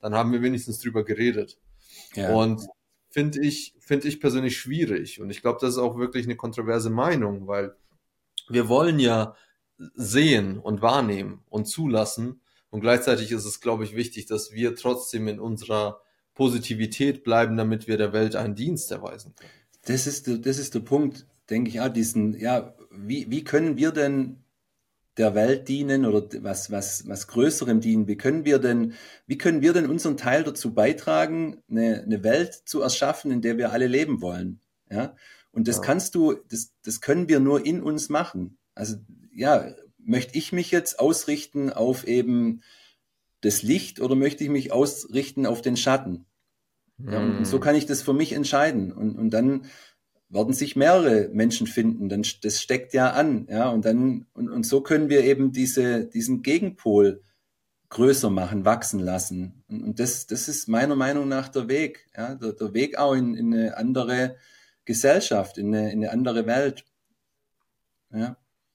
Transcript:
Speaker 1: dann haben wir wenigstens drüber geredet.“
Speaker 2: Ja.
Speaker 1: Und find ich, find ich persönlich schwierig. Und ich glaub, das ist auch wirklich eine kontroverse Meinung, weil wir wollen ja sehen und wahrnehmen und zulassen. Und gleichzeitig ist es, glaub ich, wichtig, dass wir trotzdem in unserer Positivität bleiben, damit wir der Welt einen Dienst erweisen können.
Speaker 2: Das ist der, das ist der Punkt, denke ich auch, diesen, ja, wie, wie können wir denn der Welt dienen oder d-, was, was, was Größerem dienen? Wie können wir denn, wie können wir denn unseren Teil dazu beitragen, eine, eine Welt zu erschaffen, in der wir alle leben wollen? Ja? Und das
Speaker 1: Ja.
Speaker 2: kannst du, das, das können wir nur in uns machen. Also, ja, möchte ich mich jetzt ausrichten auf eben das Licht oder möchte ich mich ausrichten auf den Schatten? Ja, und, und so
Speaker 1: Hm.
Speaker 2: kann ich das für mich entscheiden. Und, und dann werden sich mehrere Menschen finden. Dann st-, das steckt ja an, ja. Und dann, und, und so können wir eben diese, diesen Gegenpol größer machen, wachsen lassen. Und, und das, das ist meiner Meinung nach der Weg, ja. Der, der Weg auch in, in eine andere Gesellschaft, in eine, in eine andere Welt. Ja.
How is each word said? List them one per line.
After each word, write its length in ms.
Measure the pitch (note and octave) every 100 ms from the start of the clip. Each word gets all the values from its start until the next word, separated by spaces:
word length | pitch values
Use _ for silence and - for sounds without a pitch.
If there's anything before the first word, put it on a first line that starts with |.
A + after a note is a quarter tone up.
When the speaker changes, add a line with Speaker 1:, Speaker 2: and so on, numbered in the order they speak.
Speaker 1:
dann 140 | G#2+
haben 180 | G#2+ A#2
wir 100 | A#2+
wenigstens 380 | B2 B2 A2+ A2
drüber 240 | A#2+ A2+
geredet.“ 540 | G#2+ G#2 A#2+ G#2+ G2+ - _ - _ - -
Speaker 2:
Ja. 200 | - F#2+
Speaker 1:
Und 280 | A2 A2 A2 G#2 - _ _ _
find 260 | - D3 C#3+
ich, 380 | D3 D3 - _
find 240 | _ C#3+
ich 160 | D3 D3
persönlich 360 | - B2+ C3 B2
schwierig. 640 | B2 D3+ D3 F#2+ - -
Und 100 | G2+
ich 120 | G2
glaub, 160 | A#2+ A#2+
das 120 | B2+
ist 80 | B2+
auch 200 | B2 A#2
wirklich 280 | B2 B2+ A#2
eine 100 | A#2
kontroverse 540 | C#3 - A2 A#2 A2+
Meinung, 560 | A2+ C#3+ D#3+ G#2+ G2+ F#2+
weil 280 | G2+ G2 - _ _ _ _ _ - -
wir 200 | A#2+ A2+
wollen 300 | B2+ E3+ D#3
ja 360 | B2 A2+ G#2+ - _ _ _ _ E2+
sehen 640 | - A2 A#2 D#3 A#2+ G2 F#2+
und 220 | G#2+ G#2
wahrnehmen 600 | A2+ C3+ A#2 G2 G2 F#2 _
und 180 | G#2+ G#2+
zulassen. 720 | - D#3 A2 G#2+ - A#2+ B2+ _ _ _
Und 140 | A2
gleichzeitig 500 | A2 A#2+ B2 A#2 A2
ist 140 | A2+ G#2
es, 140 | -
glaub 220 | A#2+ A2+
ich, 140 | G#2+ G#2+
wichtig, 300 | A#2 A2 G#2
dass 260 | G#2+ -
wir 240 | G#2+ A#2 A#2
trotzdem 500 | B2 B2 B2 A#2 A2
in 140 | G#2
unserer 640 | G#2+ A2 A2 G#2+ G#2 G#2 _ _ _
Positivität 920 | _ C3 A#2+ A2+ A2 A2 A2+ C#3 C3+
bleiben, 320 | - A#2 A2+ A2+
damit 320 | A2 A2 A2
wir 80 | G#2+
der 160 | G#2
Welt 240 | G#2+ A2 G#2
einen 180 | A2
Dienst 380 | G2+ C3+ D#3+ -
erweisen 420 | F#2+ F#2+ - -
können. 160 | _ - _ _ _ -
Speaker 2:
Das 200 | B2+ C3
ist 200 | C#3 -
der, 120 | A#2
das 200 | A#2+ C3
ist 160 | -
der 60 | A#2
Punkt, 460 | A2 C#3 D3 - - _ _
denke 220 | A2+ A#2
ich 100 | A2+
auch, 80 | C3
diesen, 500 | A#2 A2 A2+ G#2+ G#2+
ja, 380 | A2+ B2 - - -
wie, 360 | F#2+ G2+ C#3 A2+
wie 120 | B2
können 340 | - D3 E3 B2+
wir 140 | D#3
denn 540 | D#3 C#3+ C#3 B2+ - _ _ _ _ _ _ _ -
der 180 | A2
Welt 340 | G#2 A2+ C3+ C3+
dienen 360 | C#3 C#3+ C3+ C3
oder 140 | G#2+
d-, 240 | - A2
was, 260 | G2+ F#2+ -
was, 380 | G2+ G2 - -
was 180 | G2 -
Größerem 540 | A#2 C#3 D#3 B2 A2+
dienen? 260 | A2+ A2 G2+
Wie 100 | G2+
können 280 | C3 D#3+
wir 140 | D3 C#3
denn, 340 | B2 A#2 A2+ A2+ - - _
wie 120 | -
können 220 | F3+ E3
wir 100 | C#3+
denn 160 | F3 D3+
unseren 280 | E3 E3 C3+
Teil 280 | B2+ C#3
dazu 280 | D#3+ - A#2+
beitragen, 880 | G2 A2 D#3 - D#3 D#3+ E3 D#3+ - _
eine, 340 | A2+ A2+ A2
eine 200 | - G#2+
Welt 320 | G2+ D3+ E3+
zu 260 | - - D3+
erschaffen, 500 | - - C#3 - D3
in 120 | B2
der 160 | A#2 A#2
wir 140 | A#2
alle 140 | A2+ B2+
leben 340 | C3 D3+ B2
wollen? 400 | F2+ F2+ F2+ F#2 _ _ _
Ja? 260 | G2+ C3+ - - - _
Und 160 | - A2+
das 100 | G#2+
Speaker 1:
Ja. 60 |
Speaker 2:
kannst 320 | G2+ D#3 F#3
du, 200 | F3 D#3 - -
das, 260 | A2+ - _
das 160 | - A2+
können 280 | - D#3 E3+
wir 120 | D3+
nur 260 | C3+ C#3+ C#3
in 160 | E3+
uns 260 | - D3+ -
machen. 500 | D3 F3 F#2 F2+ G2+ _
Also, 220 | - G#2+ G#2+ - - -
ja, 420 | - B2+ C3 - - - _
möchte 400 | - B2 B2 D3+
ich 140 | D#3+
mich 180 | F3+ E3+
jetzt 280 | F3 E3+ -
ausrichten 720 | C3 D#3+ - D3 - C#3+ C#3
auf 360 | - A#2 C3 -
eben 560 | A#2+ A#2+ A#2+ A#2 A#2 _ _ _ _ _ _ _ _
das 200 | G#2+ G2+
Licht 380 | G#2 D3+ - -
oder 140 | B2+
möchte 300 | C3 C#3 C#3+
ich 60 | D3
mich 220 | C#3+ C3
ausrichten 720 | A#2+ C#3 - - B2 C3+ -
auf 160 | C3 A#2
den 160 | C3 B2
Schatten? 480 | - C3+ C3+ F2 - _ _ _ _ _ _ _
Ja, 220 | B2+ G#2+
und, 160 | G#2 G2+
und 100 | F#2+
so 100 | C3
Speaker 1:
Hm. 60 |
Speaker 2:
kann 120 | D3
ich 120 | D3 D3
das 160 | C3+
für 100 | -
mich 200 | C#3 D#3+
entscheiden. 600 | - C#3 C#3 D#3 C3 F#2+
Und, 240 | - G#2+ G#2+
und 140 | A2+
dann 360 | G#2+ B2+ C#3 C3+ - - _ _ _ _
werden 240 | F#2+ A2
sich 240 | C3 D3 -
mehrere 520 | C#3+ F#3 D#3+ A2 G2
Menschen 340 | G#2 A2+ A2+ A2
finden. 420 | - A2+ A2+ G2+
Dann 140 | G2+
st-, 220 | G#2 -
das 160 | G#2+ -
steckt 320 | - C3 -
ja 160 | C3 B2+
an, 360 | C#3 D#3 A#2+ -
ja. 180 | G#2+ B2
Und 160 | A#2
dann, 420 | A2 A2+ C3 A#2 -
und, 160 | - A#2
und 140 | B2
so 160 | A2+ C3+
können 280 | C3+ D#3 D3+
wir 160 | C#3+
eben 280 | B2+ C3+ C3+
diese, 540 | C3 B2+ C3 B2 A#2 A2+
diesen 360 | A2+ A2+ B2+
Gegenpol 800 | B2+ D#3+ F#3+ F3+ - G#2 G2+ G2 _ _ _ _ _ _ _
größer 420 | - B2+ C3+ A#2+
machen, 340 | F#2+ F2+ G2
wachsen 360 | G2 A#2 - G2+
lassen. 640 | F#2 F#2 - F2+ F#2 - _
Und, 140 | G#2+
und 180 | A2 G#2+
das, 260 | A#2+ - -
das 220 | A2+ -
ist 200 | D3+ -
meiner 280 | A2+ C#3 C#3+
Meinung 320 | C3 D3 C#3
nach 200 | C3+ C3+
der 200 | C#3 A#2
Weg, 400 | C3+ D#3 D3+ _ -
ja. 180 | A#2
Der, 180 | C3+ A2+
der 220 | G#2 G#2+
Weg 240 | G#2 C#3+ -
auch 160 | C#3+
in, 200 | C3+ A#2+
in 180 | A2+ A#2
eine 220 | A2+ A2+ -
andere 600 | A#2 C3 A#2 B2+ B2+ B2+ _ _ _ _
Gesellschaft, 760 | - A2+ C3+ E3 G#3 G#2+ F#2+ -
in 160 | G2+
eine, 180 | A2 G#2+
in 120 | G#2+
eine 80 | G#2+
andere 340 | A2+ B2+ A2+ A2
Welt. 380 | B2 C#3+ C3+ - _ _ _ _ _ _ _ _ _ _ _ _
Ja. 240 | G#2+ A#2 C3 _ _ _